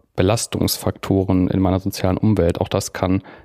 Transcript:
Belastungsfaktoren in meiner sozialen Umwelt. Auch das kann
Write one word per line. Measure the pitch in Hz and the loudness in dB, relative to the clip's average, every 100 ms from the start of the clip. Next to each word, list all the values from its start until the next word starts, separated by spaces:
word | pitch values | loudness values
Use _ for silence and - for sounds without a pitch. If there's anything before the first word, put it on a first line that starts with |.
| _ | _
Belastungsfaktoren | - 95 117 - - 85 - 90 - - 95 95 92 90 | 0 2 2 -2 -2 -2 -2 -6 -6 0 0 2 2 2
in | 98 | 2
meiner | 92 92 | 2 0
sozialen | 98 - 92 92 | -2 -2 -2 2
Umwelt. | 107 98 85 - | 2 2 2 0
Auch | - | -2
das | 98 - | -2 -4
kann | - 92 98 - - | -4 -2 -2 -4 -20